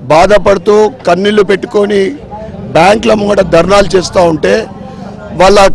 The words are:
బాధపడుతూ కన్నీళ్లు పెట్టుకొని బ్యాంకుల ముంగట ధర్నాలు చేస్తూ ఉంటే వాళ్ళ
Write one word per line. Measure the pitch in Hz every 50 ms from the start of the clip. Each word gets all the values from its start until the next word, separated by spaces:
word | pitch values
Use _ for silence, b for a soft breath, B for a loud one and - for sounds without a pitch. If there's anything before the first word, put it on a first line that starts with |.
| - 123 151
బాధపడుతూ | 160 185 196 208 202 170 208 196 185 170 214 208 214 214 208 208 - -
కన్నీళ్లు | - 170 180 196 208 214 208 196 196
పెట్టుకొని | 202 185 - - - 208 208 202 208 196 190 190 285 - - - - - - - - - - - -
బ్యాంకుల | 151 165 190 214 226 220 226 214 214
ముంగట | 208 202 208 196 190 165 160
ధర్నాలు | 165 170 180 202 202 202 - 190
చేస్తూ | 190 165 - - 196 175 170 160
ఉంటే | 147 160 185 202 220 214 - - - - - - - - - - - - - - 156
వాళ్ళ | 180 196 196 208 196 190